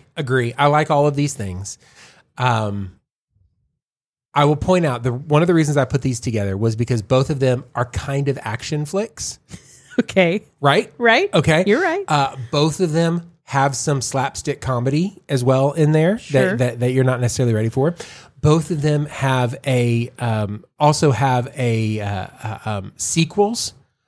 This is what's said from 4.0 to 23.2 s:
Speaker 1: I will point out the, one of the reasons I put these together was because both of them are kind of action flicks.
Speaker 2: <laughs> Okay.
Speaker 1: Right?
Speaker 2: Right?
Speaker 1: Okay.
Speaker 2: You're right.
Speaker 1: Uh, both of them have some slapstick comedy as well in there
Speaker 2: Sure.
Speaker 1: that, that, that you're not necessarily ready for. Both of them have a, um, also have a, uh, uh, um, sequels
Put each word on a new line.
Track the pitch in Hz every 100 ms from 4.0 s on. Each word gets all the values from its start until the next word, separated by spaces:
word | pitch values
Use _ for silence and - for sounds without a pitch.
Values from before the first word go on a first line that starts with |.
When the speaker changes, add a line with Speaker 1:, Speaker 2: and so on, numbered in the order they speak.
| _ _ _
Speaker 1:
I | 147 147
will | 147
point | - 185 160
out | 120
the, | 123
one | 123 151 147
of | 170
the | 165
reasons | 151 143
I | 131
put | 139
these | 135 117
together | 131 110 101 95
was | 113 110
because | 120 120
both | 98 131 135
of | 143
them | 131 123 -
are | - 120
kind | - - 139 139
of | 135
action | - 110 - 151 151
flicks. | 190 220 - - - _
Speaker 2:
<laughs> | - - - - -
Okay. | - 190 170 202 - -
Speaker 1:
Right? | 139 165 240 -
Speaker 2:
Right? | 233 247 403
Speaker 1:
Okay. | 180 160 156 190
Speaker 2:
You're | 247
right. | 370 359 392
Speaker 1:
Uh, | 147 135 131 113
both | 147 156 147
of | 175
them | 156 165 170 - _
have | - 139 139 131
some | - 139
slapstick | - 135 135 - 151 139
comedy | 135 123 127 147 190 - -
as | 139
well | 123 131 139
in | 160 151
there | 156 165 226
Speaker 2:
Sure. | - 135 131
Speaker 1:
that, | 151
that, | 123 120
that | 123
you're | 131
not | 131 123
necessarily | 120 - 123
ready | 110 113
for. | 131 147 175 - - - _
Both | 151 160 160
of | 160
them | 151 147 147
have | - 135 131 123 127 139
a, | 123 120 117 120 -
um, | 120 107 101 104 - -
also | 151 147 151
have | 110 135 123 120 -
a, | 123 113 110 107
uh, | 104 98 98 -
uh, | 110 110 110
um, | 101 95 -
sequels | - 165